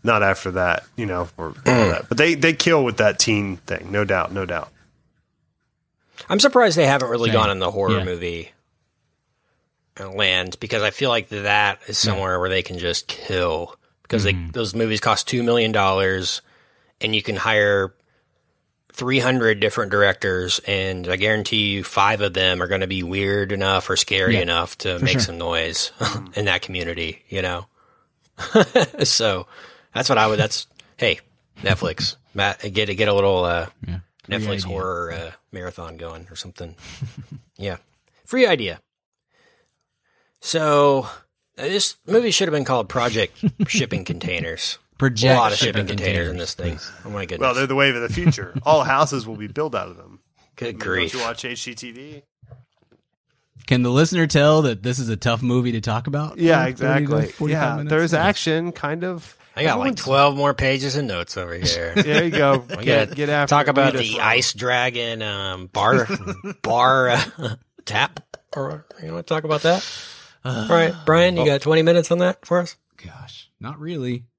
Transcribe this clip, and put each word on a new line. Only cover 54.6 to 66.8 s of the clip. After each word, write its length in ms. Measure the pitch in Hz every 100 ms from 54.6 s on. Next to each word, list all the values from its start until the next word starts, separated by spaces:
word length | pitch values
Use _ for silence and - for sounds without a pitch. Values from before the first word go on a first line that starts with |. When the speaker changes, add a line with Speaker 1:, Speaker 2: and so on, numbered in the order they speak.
Speaker 3:
that 200 | 143 107
this 160 | 113 123
is 100 | 117
a 80 | 107
tough 240 | 131 117
movie 300 | 123 123 123
to 80 | 117
talk 260 | 113 110 127
about 300 | 143 151 -
Speaker 1:
Yeah, 280 | 165 151 127
Speaker 3:
for 60 |
thirty 320 | 127 131 135 143
to 60 |
Speaker 1:
exactly. 180 | - -
Speaker 3:
forty-five 300 | - 151 156
Speaker 1:
Yeah, 140 | 135 147
Speaker 3:
minutes? 120 | 147
Speaker 1:
there's 240 | 156 170
Speaker 3:
Yeah. 120 | 156 180
Speaker 1:
action, 460 | 202 - 160 175
kind 320 | 165 143 165
of. 320 | 180 175 - - _ -
Speaker 2:
I 80 |
got, 140 | 151 233
like, 100 | 262
Speaker 1:
Everyone's 140 | 233
Speaker 2:
twelve 340 | 135 139 143 139
more 160 | 143
pages 420 | 139 135 135 139 143
of 100 | 131
notes 320 | 90 87 -
over 180 | 87 85
here. 380 | 92 85 85
Speaker 1:
<laughs> 20 | 87
There 280 | 151 151 170
you 60 |
go. 280 | 151 143 135
Speaker 2:
<laughs> 40 | 127 -
We 80 | 120
Speaker 1:
Get, 200 | 113 107
Speaker 2:
gotta 100 | 135
Speaker 1:
get 140 | 147
after 200 | 147 139 143
Speaker 2:
talk 120 | 143
Speaker 1:
it. 20 |
Speaker 2:
about 240 | 139 135 131
Speaker 1:
Read 80 |
Speaker 2:
the 100 | 113 104
Speaker 1:
it. 40 |
Speaker 2:
Ice 340 | 110 120 -
Dragon, 680 | 104 123 123 127 120 117 113
um, 460 | 107 101 98 92 92
bar, 400 | 104 104 131 113 196 98 -
<laughs> 260 | 208 -
bar, 480 | - 117